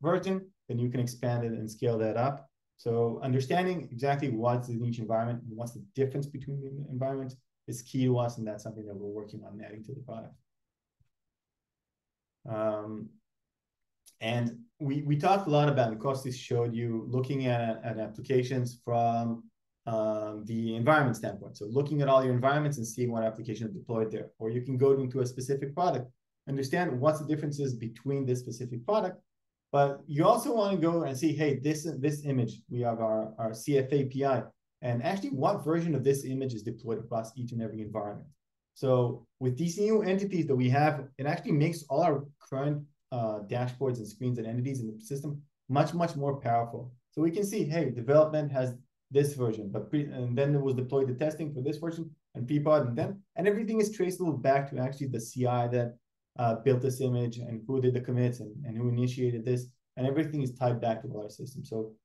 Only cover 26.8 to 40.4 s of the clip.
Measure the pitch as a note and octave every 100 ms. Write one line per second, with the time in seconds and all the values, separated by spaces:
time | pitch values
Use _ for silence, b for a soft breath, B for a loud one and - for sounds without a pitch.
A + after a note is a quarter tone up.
26.8 | E3+ B2 D3+ D3+ D3+ D3 D3 C#3+ C3+ A#2
27.8 | A2+ - C3+ C#3 B2+ B2+ - - A#2+ B2
28.8 | - G#3+ C#4 - _ _ _ _ _ C#3+
29.8 | C#3 C#3 - D3 F3+ A#3 C#4+ A#3 G3+ F#3
30.8 | E3 E3+ C#3+ B2+ D#3+ D3 D3+ B2+ C#3+ D#3
31.8 | E3 C3 D3+ D3 C#3+ C3 - - - B2
32.8 | A#2+ A2+ A2 A2 - - A2+ - - C#3
33.8 | B2 C#3+ B2 C3 C3+ A#2 - _ _ -
34.8 | B2+ A#2+ C#3+ G3 C#4+ C3+ E3 D#3 C#3 E3+
35.8 | E3+ C3+ B2+ C#3 B2+ C3 B2+ A2 G#2 -
36.8 | A2 G#2 - A#2+ - C3 A#2 A#2 A2 G#2+
37.8 | G#2 G#2+ G#2 G#2 - _ _ _ _ -
38.8 | C3+ B2+ A#2+ A#2+ - - C3 B2 E3+ G3
39.8 | G#3+ A3 F3+ G3 G3+ F3